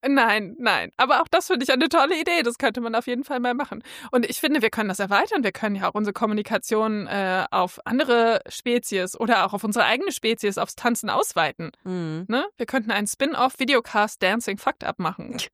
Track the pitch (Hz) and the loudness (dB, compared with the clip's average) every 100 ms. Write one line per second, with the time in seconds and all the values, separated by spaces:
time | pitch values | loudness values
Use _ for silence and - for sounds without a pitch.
0 | 262 277 226 208 190 - 233 156 85 - | 0 4 4 2 -2 -2 0 2 0 0
1 | 254 285 320 349 - 302 269 254 320 - | 4 4 4 0 2 0 2 2 4 4
2 | 277 330 320 339 247 - 254 240 233 226 | 4 2 2 2 0 0 -2 0 -2 -2
3 | 247 247 277 262 247 247 269 - - - | -2 -4 -4 -2 -2 -2 -4 -8 -14 -16
4 | - 247 - - 302 294 214 - 208 185 | -2 0 0 -2 0 2 2 0 -2 -2
5 | 196 202 - 381 214 - 214 196 185 208 | 2 2 2 0 0 -2 -4 0 -2 0
6 | 208 - 214 214 214 220 - 214 220 208 | -2 0 0 0 -2 -4 0 0 0 -2
7 | 185 202 190 185 - 180 180 - - 247 | -4 -2 0 0 0 0 0 -4 -2 0
8 | 269 233 233 220 - - 247 240 - 190 | 4 4 4 2 -2 -6 0 0 0 -2
9 | 185 - 226 220 196 208 214 226 - 247 | -4 -2 2 2 2 -2 -2 2 2 2
10 | 392 - 220 226 208 196 - - 247 240 | -2 -2 -2 0 -2 -2 -4 -2 -2 0
11 | 214 - 415 175 156 - 160 - 185 180 | 0 0 2 2 0 -2 -12 -10 -6 -4
12 | 160 156 190 240 403 - 226 262 214 202 | -4 -6 -2 -2 -2 -6 -4 -2 0 -2
13 | 208 - 277 - 254 - 262 262 - 214 | -2 -2 -2 2 0 0 2 2 2 0
14 | 214 - 185 226 214 202 269 - - - | 0 2 0 2 -2 -2 -2 -2 -6 -4
15 | 190 190 - - - | -4 -6 -10 -10 -10